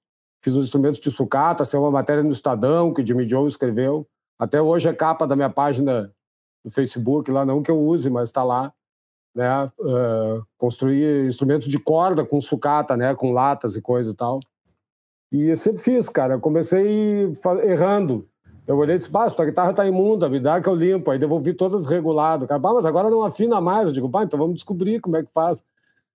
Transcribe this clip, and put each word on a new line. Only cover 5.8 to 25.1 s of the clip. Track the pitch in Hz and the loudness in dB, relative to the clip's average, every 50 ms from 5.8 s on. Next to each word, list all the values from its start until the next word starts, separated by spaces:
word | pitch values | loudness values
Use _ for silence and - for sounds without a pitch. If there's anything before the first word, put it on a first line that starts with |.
| 143 139 127 117 104 98 - _ _ _ _ _ _ _ _ _ _ | 0 0 0 -2 -4 -6 -12 _ _ _ _ _ _ _ _ _ _
no | 110 | -6
Facebook, | - - 135 - - 123 110 120 139 151 - - | -2 -2 -2 -2 -4 -4 -2 -2 -2 -2 -2 -2
lá | 131 135 139 | -2 0 0
não | 135 135 147 | 0 0 -2
que | 143 - | 0 0
eu | 165 156 | 0 2
use, | 151 151 170 165 123 135 | 2 2 0 0 0 -2
mas | 123 120 120 113 | -2 -2 -2 -2
tá | - 139 127 | -2 -2 -2
lá, | 127 123 123 131 139 - _ _ _ _ _ _ _ _ _ _ _ _ | 0 0 -2 -4 -6 -10 _ _ _ _ _ _ _ _ _ _ _ _
né? | 120 123 123 131 139 139 131 - - | -2 0 0 0 0 -2 -4 -6 -6
Eh, | 214 139 127 123 123 117 113 113 110 110 110 113 110 - _ _ | -4 -2 0 0 0 0 0 0 -2 -2 -4 -6 -8 -12 _ _
construir | - 123 120 - 131 135 139 139 151 151 147 143 135 131 | -4 -4 -2 -2 -2 0 0 2 2 2 2 0 0 -2
instrumentos | 123 - 143 135 147 156 - 139 | -2 -2 0 0 0 0 -2 -2
de | 135 - | -4 -4
corda | - - 156 160 175 190 180 151 143 | 0 0 2 2 2 2 0 0 -2
com | - 147 147 | 0 -2 -2
sucata, | 135 - - 110 - 147 147 151 147 - 135 | -2 -2 -6 -2 0 0 0 0 0 0 -2
né? | 120 120 131 135 | 0 0 -2 -2
Com | - 131 131 | -2 -2 0
latas | 123 123 131 139 143 139 - 117 95 | 0 2 2 2 0 0 -4 -6 -6
e | 107 | -6
coisa | - - 123 123 120 110 | -4 -2 -2 0 0 -4
e | 104 | -4
tal. | - 120 120 127 135 135 _ _ _ _ _ _ _ _ _ _ _ _ _ _ _ _ _ | -4 -4 -4 -4 -6 -8 _ _ _ _ _ _ _ _ _ _ _ _ _ _ _ _ _
E | - 143 147 160 | -2 0 2 2
eu | 165 156 | 0 2
sempre | - 208 220 180 | 0 -2 -2 0
fiz, | - 233 254 247 208 - | 0 2 2 2 0 0
cara. | - 165 131 131 131 | 0 0 0 0 0
Eu | 127 | 0
comecei | - 156 151 165 156 156 180 190 196 208 208 214 214 208 208 202 202 185 151 - | 0 0 0 0 0 2 2 2 2 2 2 2 2 2 2 0 0 -2 -2 -2
fa-, | - 185 180 190 - | -2 0 0 2 2
errando. | 208 180 151 175 190 202 208 196 151 123 107 - - _ _ _ - - - - | 2 2 2 2 2 2 2 0 0 -2 -4 -6 -10 _ _ _ -20 -20 -18 -4
Eu | - 143 139 | -2 0 2
olhei | 147 147 175 | 2 2 2
e | 180 | 0
disse, | 175 - | -2 -2
"Bah, | 147 202 233 214 | -2 0 0 0
tua | - - 165 | 0 0 -2
guitarra | 151 - - 180 175 196 | 0 0 2 0 2 2
tá | 202 202 | 2 0
imunda, | 196 185 185 190 208 220 208 170 139 | 2 2 2 2 2 2 2 2 0
me | 131 139 | 0 0
dá | 127 143 160 185 | 2 2 2 2
que | 151 185 | 2 0
eu | 185 | 2
limpo." | 170 165 180 190 185 - 165 | 2 2 2 2 0 0 0
Aí | 135 170 | 0 0
devolvi | - 147 160 165 131 165 180 | 2 0 0 0 0 -2 0
todas | - 185 185 190 208 165 | 0 0 0 0 -2 -2
reguladas. | 135 160 180 156 160 160 151 151 160 160 151 131 - | 0 -2 0 0 0 0 2 2 2 0 0 -2 -2
Cara, | 147 143 | -2 0
"Bah, | 131 185 233 | 0 2 2
mas | 247 196 | 2 2
agora | 160 156 175 196 220 | 2 2 2 2 2
não | 226 226 220 | 2 2 0
afina | 190 - - 214 233 233 202 | -2 -2 -2 0 0 2 2
mais." | 170 175 190 214 220 175 | 2 0 0 2 0 0
Eu | 139 | 0
digo, | 131 127 131 | -2 -4 -2
"Bah, | 120 196 214 | 0 0 0
então | 165 - 143 | 0 0 -2
vamos | 151 170 180 | -2 -2 -2
descobrir | 160 - - 202 170 185 190 220 233 | -6 -8 -8 -6 -4 -2 -2 -2 -2
como | - 185 | -2 -2